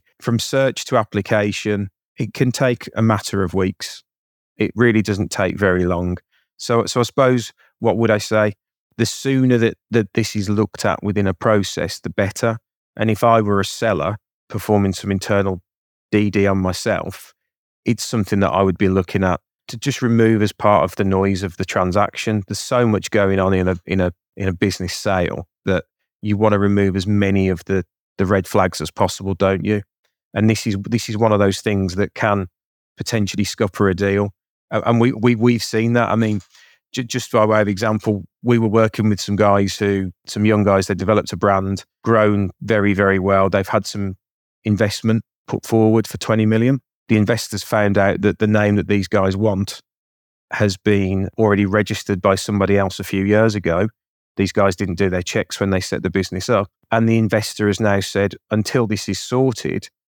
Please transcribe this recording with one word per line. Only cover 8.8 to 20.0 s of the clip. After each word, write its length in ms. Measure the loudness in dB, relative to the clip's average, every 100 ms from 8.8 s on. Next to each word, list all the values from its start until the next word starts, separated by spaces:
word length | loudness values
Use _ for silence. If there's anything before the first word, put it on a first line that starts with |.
| _ -4
The 100 | -4
sooner 520 | -4 -2 2 2 4
that, 180 | 2 -2 _
that 220 | -2 0
this 220 | -4 -4 -4
is 120 | -2
looked 360 | 0 -2 -2
at 180 | -4 -2
within 240 | -2 -2 -2
a 80 |
process, 640 | 0 2 2 0 -4 -6 -6
the 120 | -6
better. 480 | -4 -4 -2 -4 -4 _ _ _
And 160 | -4 -2
if 140 | 2
I 160 | 4 4
were 180 | 4 0
a 60 |
seller 540 | -2 -4 -2 0 -2 -6 _ _ -12
performing 420 | -8 0 2 2
some 180 | -2 -4
internal 520 | -4 0 0 0 -4 -10 _ _ _ _
D 200 | 0 2
D 160 | 2 2
on 120 | 2
myself, 760 | 0 -2 -2 -4 -6 -12 -20 _ _ _ _ _ -4
it's 180 | -4
something 360 | -2 -4 -2 0
that 100 | 0
I 120 | 2
would 140 | 0 2
be 140 | 0
looking 340 | 0 -2 0
at 160 | 0 -2 _ _ -16
to 100 | -8
just 240 | -6 -2